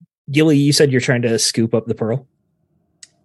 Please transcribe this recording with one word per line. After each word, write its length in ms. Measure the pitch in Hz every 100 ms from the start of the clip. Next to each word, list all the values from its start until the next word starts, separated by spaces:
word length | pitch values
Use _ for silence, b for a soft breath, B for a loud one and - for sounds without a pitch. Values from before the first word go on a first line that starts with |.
| _ _ -
Gilly, 260 | 139 160 143
you 140 | 143
said 180 | 139 147
you're 100 | 127
trying 220 | 135 120
to 160 | 120 113
scoop 340 | - - 113
up 120 | 117 113
the 80 |
pearl? 320 | 107 110 127 - _ _ _ _ _ _ _ - _